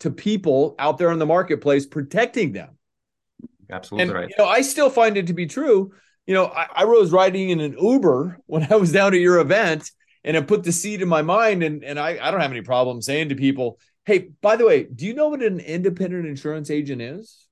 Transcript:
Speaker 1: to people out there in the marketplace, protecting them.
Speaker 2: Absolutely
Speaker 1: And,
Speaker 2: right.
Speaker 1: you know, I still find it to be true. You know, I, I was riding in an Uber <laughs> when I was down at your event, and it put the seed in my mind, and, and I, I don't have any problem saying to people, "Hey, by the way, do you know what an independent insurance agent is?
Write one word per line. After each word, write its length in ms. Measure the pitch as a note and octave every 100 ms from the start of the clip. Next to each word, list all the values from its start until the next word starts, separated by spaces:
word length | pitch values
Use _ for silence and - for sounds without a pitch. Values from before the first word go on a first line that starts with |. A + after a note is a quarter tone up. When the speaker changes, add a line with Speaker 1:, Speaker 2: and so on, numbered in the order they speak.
Speaker 1:
to 100 | D#3
people 640 | - G#3 G#3+ E3+ C3 D3 -
out 200 | C#3+ D3
there 140 | F3
in 60 | E3
the 60 | D#3
marketplace, 600 | F3 F3+ D3+ - C#3+ C#3
protecting 680 | D#3 C#3 G3 A#3+ B3 E3
them. 240 | G2 D2+ _ _ _ _ _ _ _ - _ -
Speaker 2:
Absolutely 320 | F#2 - G2+
Speaker 1:
And, 100 | F3+
Speaker 2:
right. 160 | F#2 F2
Speaker 1:
you 60 | -
know, 60 |
I 160 | F#3+ A3+
still 300 | C4+ D4+ C#4+
find 260 | - A3+ G3+
it 120 | F3
to 60 |
be 120 | F3 E3+
true. 460 | - D4+ G3 G3 - _ _ -
You 80 |
know, 120 | F#3+ F#3
I, 200 | - E3
I 100 | -
was 260 | G#3 A#3 F3+
riding 400 | F3+ F#3+ F#3+ F#3+
in 100 | E3+
an 160 | D3+ B2
Uber 600 | G3 C4+ F#3 B2+ E3+ F3
<laughs> 40 | -
when 200 | D#3 D3+
I 60 | G#3+
was 160 | F3+
down 220 | F#3 G3
at 60 | F3+
your 200 | F3+ F3
event, 500 | D3 G3 F#3+ D#3+ - - _ _
and 120 | - D#3+
it 100 | C#3+
put 160 | G3
the 100 | F3
seed 280 | E3+ G#3 G#3
in 80 | F#3
my 140 | D#3+
mind, 400 | D#3 G3+ A3+ F#3+
and, 220 | D#3+ D3+
and 140 | C3 C#3+
I, 200 | D#3 D3
I 100 | C3+
don't 100 | F#3+
have 100 | C#3+
any 120 | B2
problem 380 | G2+ B2 B2+ A#2+
saying 260 | A2+ D3 D#3+
to 60 |
people, 440 | C3 C3+ C3+ A#2+ - _ _ -
"Hey, 240 | F#3+ - -
by 160 | G#3 A3+
the 100 | A3+
way, 180 | D3+
do 220 | D3+ A#2 F#3
you 60 |
know 160 | B3+ D4+
what 140 | C#4+
an 180 | A3+ F#3
independent 680 | - E3+ F#3 F3+ F#3 F3+ D#3+
insurance 440 | C#3 D3+ D#3 D3
agent 300 | D3+ C#3+ B2+
is? 440 | A#2 E3+ A3 _ _